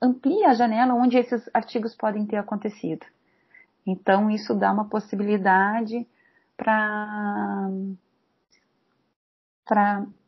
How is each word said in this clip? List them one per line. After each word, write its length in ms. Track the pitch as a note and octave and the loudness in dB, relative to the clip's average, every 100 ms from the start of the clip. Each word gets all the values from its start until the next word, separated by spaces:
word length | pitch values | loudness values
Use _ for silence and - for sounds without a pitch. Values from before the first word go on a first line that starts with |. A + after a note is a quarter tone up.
amplia 460 | B3+ B3 C4+ G4+ F#4 | 0 2 0 4 4
a 60 | |
janela 400 | A#3 A#3 A3 B3+ | 4 2 2 2
onde 220 | A#3+ B3 B3+ | 4 4 2
esses 320 | A#3+ A#3 - | 2 -2 -2
artigos 400 | A3 A3 A#3 A3 | -4 -2 -6 -6
podem 320 | - A3 G#3 G#3 | -4 -4 -4 -4
ter 100 | G#3 | -4
acontecido. 720 | G3+ G#3 G#3+ - F3 D#3+ - _ _ _ _ - _ _ F#3+ | -6 -6 -8 -8 -8 -8 -12 _ _ _ _ -20 _ _ -6
Então, 420 | F#3 - G3 G#3+ | -4 2 4 4
isso 240 | G#3 G#3 | 0 -2
dá 200 | G#3 G3 | 0 0
uma 140 | G3+ G#3 | 0 -2
possibilidade 1160 | A3 - G3+ G#3 G#3 F#3+ F#3+ G3+ A3+ A3 A#3+ A#3+ _ _ _ _ - | -6 -6 -4 -2 0 4 4 4 0 -4 -6 -10 _ _ _ _ -6
pra 1120 | A3 G#3+ G#3+ G#3+ G#3+ G#3+ G#3 G#3 G3+ G3 G3 F#3+ G3 F#3+ _ _ _ _ _ _ _ _ _ _ _ _ _ _ _ _ | 0 0 0 -4 -6 -6 -4 -4 -4 -4 -4 -6 -8 -10 _ _ _ _ _ _ _ _ _ _ _ _ _ _ _ _
pra, 420 | - G#3 G3+ G3+ G3+ - | 0 2 2 0 -8 -14